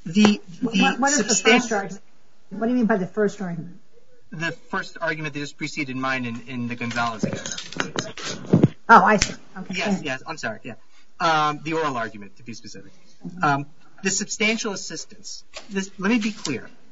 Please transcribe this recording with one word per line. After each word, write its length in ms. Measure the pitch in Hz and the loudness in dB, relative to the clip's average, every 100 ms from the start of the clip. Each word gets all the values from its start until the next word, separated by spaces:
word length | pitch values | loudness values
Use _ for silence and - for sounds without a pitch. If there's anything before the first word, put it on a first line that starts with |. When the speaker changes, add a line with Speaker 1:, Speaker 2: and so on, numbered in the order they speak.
Speaker 1:
The, 360 | - 180 208 208 - - | 0 6 8 6 -2 -4
the 220 | 240 - | 0 4
Speaker 2:
What, 180 | 254 - | 4 4
what 100 | 277 | 2
is 60 | 285 | 4
the 60 | |
Speaker 1:
substan- 360 | 202 214 233 240 | 2 4 8 6
Speaker 2:
first 120 | 240 | 6
argument? 300 | 208 180 - - - - - - | 0 -2 -8 -12 -14 -14 -14 -10
What 160 | 196 226 | -2 0
do 60 | |
you 40 | 247 | 4
mean 100 | 220 | 4
by 100 | 214 | 2
the 100 | 180 | 0
first 340 | - 202 - | 0 0 0
argument? 380 | 185 165 - - - - - - - | -6 -6 -8 -12 -14 -16 -16 -16 -12
Speaker 1:
The 200 | 151 165 | -6 -4
first 460 | - - 196 180 - | -4 -4 -4 -4 -4
argument 340 | 160 156 151 | -2 -2 -4
that 60 | 143 | -4
just 160 | 143 - | -6 -6
preceded 400 | 151 - 139 131 | -6 -4 -4 -2
mine 280 | 131 131 | 0 0
in, 160 | 120 117 127 | -2 -4 -6
in 200 | 127 120 | -6 -4
the 60 | |
Gonzalez 500 | 117 120 120 117 110 | -4 -4 0 0 0
case. 1120 | - - - - - - 185 - - - - - - - - - - | -2 -2 -6 -8 -8 -4 -4 -4 -6 -6 -8 -8 4 6 6 6 10
Speaker 2:
Oh, 160 | 220 | 10
I 120 | 196 208 | 10 6
see. 180 | - - - 190 | 2 -4 -12 -12
Okay. 160 | 185 185 | -8 -2
Speaker 1:
Yes, 260 | 208 185 | 0 0
yes, 200 | 156 131 127 | -2 -6 -6
I'm 100 | 160 | -6
sorry, 240 | 120 104 | -6 -6
yeah. 120 | - 107 - - - - | -10 -12 -14 -16 -12 0
Um, 420 | 170 156 151 147 | 4 6 4 0
the 120 | 147 | -2
oral 220 | 160 151 127 | 0 0 0
argument, 400 | 110 107 98 - | -4 -6 -14 -14
to 80 | |
be 100 | 120 | -12
specific. 380 | 110 98 98 - - - - 175 - | -12 -12 -14 -14 -14 -16 -12 -12 0
Um, 240 | 156 143 147 - - - | 2 2 -2 -12 -16 -4
the 80 | - | -2
substantial 600 | - - - 214 226 226 | -2 -2 0 0 0 -2
assistance. 720 | 185 - 156 - - - - - - - | -6 -8 -10 -12 -12 -12 -12 -12 -14 -6
This, 200 | 196 190 - | -4 -4 -2
let 120 | 190 | 2
me 80 | 240 | 2
be 120 | 220 | 2
clear. 360 | 202 - 117 - - - | -2 -4 -4 -6 -14 -16